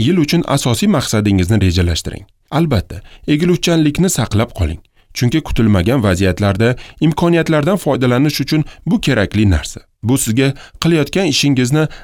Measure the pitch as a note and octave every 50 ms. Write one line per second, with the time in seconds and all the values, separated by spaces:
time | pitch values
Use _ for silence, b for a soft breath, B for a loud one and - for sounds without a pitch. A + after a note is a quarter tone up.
0 | A2+ C3 F3+ F#3 D3 C#3 - - - - - C3+ - C3 A#2 - - G3+ G3+ C#3
1 | B2 - - G#2+ G#2 G#2 G2+ F#2+ F2+ E2+ A2+ G#2+ F#2 F#2 E2 F#2 F2 F2 E2 -
2 | - - - - G2+ _ _ _ _ _ - C#3+ E3+ D#3+ C3+ G2 - - - F2
3 | b b b b b - D3+ D3 E3+ F3 F3+ D#3+ - F#3 E3+ E3 D#3 D3+ D3 D#3
4 | F3 G3 - - A#2 - - G#2 A2+ - - - F2 D2+ E2 - - _ _ _
5 | _ _ - - B2 A#2+ B2 D#3 D3+ - - - A2+ A2 G#2 F#2+ E2+ A2 C3 C#3+
6 | G#2 G2+ F#2 E2+ G2 F#2 F2 - G#2 G2+ G2 F#2 A2+ A#2+ B2+ B B B B B
7 | - E3 - - F3 E3+ E3+ E3+ D#3+ D#3+ D#3+ D3+ C#3+ D#3+ G3+ F3+ - D#3 C3+ A#2+
8 | C3+ B2 B2 B2 C#3+ D#3 - - C#3 - - D#3 D3 B B B B D#3+ G3+ A3
9 | - - C3 A2+ G2 F2 - G2+ A2 G2+ F#2 D2 - - - - - _ _ _
10 | - G#2 C3 C3 - A#2 A2 B2+ C3+ C#3 C#3 B B B B - - E3 E3+ D#3+
11 | C#3+ - - F3+ G3 D#3+ C3 - - C#3+ C#3 B2 B2+ B2 C#3+ D#3 D#3 D3 B B